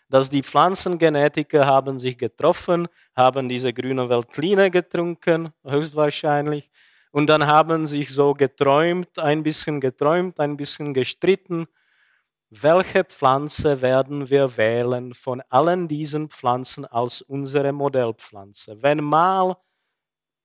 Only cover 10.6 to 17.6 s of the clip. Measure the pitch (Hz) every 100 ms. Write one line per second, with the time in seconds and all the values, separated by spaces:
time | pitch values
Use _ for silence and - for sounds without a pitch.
10.6 | 143 - 147 131 123 - 180 190 _ 170
11.6 | 165 _ _ _ _ _ _ _ _ 107
12.6 | 147 180 180 190 180 - 135 135 147 -
13.6 | 156 139 127 131 135 143 131 139 135 120
14.6 | 110 120 120 123 123 123 - 127 - 127
15.6 | 160 185 170 151 151 151 151 - 127 123
16.6 | 127 - 135 117 123 - - 139 139 143